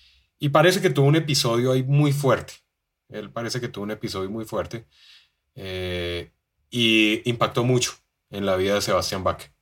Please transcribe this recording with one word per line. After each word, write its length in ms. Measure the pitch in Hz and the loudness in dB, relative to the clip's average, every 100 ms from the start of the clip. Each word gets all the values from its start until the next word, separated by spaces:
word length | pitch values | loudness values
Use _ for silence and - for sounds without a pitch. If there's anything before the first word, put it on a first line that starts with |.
| _ _ _ - | _ _ _ -6
Y 100 | 147 | 2
parece 320 | 156 160 185 | 6 6 4
que 80 | 185 | 2
tuvo 180 | 143 139 | 4 4
un 80 | 156 | 4
episodio 560 | 156 147 123 117 127 | 2 0 0 0 2
ahí 120 | 131 | 0
muy 280 | 131 143 147 | 2 2 2
fuerte. 400 | 139 135 107 - - _ _ _ _ _ | 2 2 0 -2 -18 _ _ _ _ _
Él 220 | 107 104 | -14 -12
parece 320 | 117 117 120 | -8 -6 -6
que 80 | 113 | -8
tuvo 160 | - 101 | -8 -8
un 60 | |
episodio 380 | 107 113 98 95 | -8 -8 -6 -6
muy 140 | 110 | -8
fuerte, 420 | 110 107 85 113 - _ - - _ _ _ - | -8 -8 -8 -10 -16 _ -20 -20 _ _ _ -16
eh, 760 | 95 92 90 90 87 87 87 _ _ _ _ | -10 -8 -6 -6 -6 -8 -10 _ _ _ _
y 520 | 120 113 110 107 113 - | 0 2 4 4 2 -2
impactó 340 | 120 110 - | -2 0 0
mucho 300 | 123 127 - - _ _ _ | 2 2 0 -8 _ _ _
en 160 | 101 98 | -6 -2
la 120 | 92 | 0
vida 180 | 98 101 | 2 0
de 60 | |
Sebastian 420 | 104 95 95 95 | 2 0 0 -4
Bach. 180 | 92 90 - _ | -4 -4 -8 _